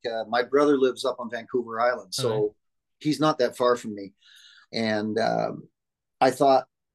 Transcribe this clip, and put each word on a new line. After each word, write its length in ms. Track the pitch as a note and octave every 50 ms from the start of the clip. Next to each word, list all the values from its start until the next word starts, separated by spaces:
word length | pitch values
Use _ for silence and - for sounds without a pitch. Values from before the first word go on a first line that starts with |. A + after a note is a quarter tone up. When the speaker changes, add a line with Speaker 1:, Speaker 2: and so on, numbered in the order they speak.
| - A#2+
Speaker 1:
uh, 140 | A2+ A2+ G#2+ G#2+
my 140 | A#2 B2 A#2+
brother 360 | A#2+ C3+ C#3+ D3 D3 C#3+ C3
lives 260 | C3 B2+ A#2 - -
up 120 | B2+ B2 -
on 120 | A#2+ A2+
Vancouver 500 | A#2+ A#2 A2 - - B2 A#2 A2+ A2+ A2+
Island. 340 | A#2+ B2 B2 G#2+ G2 F#3 -
So 160 | C3+ C3 A#2 A2
Speaker 2:
All 100 | G#2+ G#2+
right. 80 | G#2+ - _ _ _ _ _ _ _ _ _
Speaker 1:
he's 220 | - D3+ C#3+ C3
not 180 | D3+ D#3 D3+ -
that 180 | B2 A2+ -
far 200 | - B2 B2 B2
from 180 | A#2+ - A2+ G#2
me. 180 | G2+ G2 G2 - _ _ _ - - - - - - _ _ -
And, 460 | A2+ A2+ A2 G#2+ G#2 G#2+ A2 G#2 A2+
um, 500 | A2+ A1+ A#1 A1+ A1 - - - - - _ _ _ _ _ _ _ _ _ _
I 100 | C3+ C3
thought, 360 | B2 - C#3+ C3+ C3+ B2+ - - _ _ _ _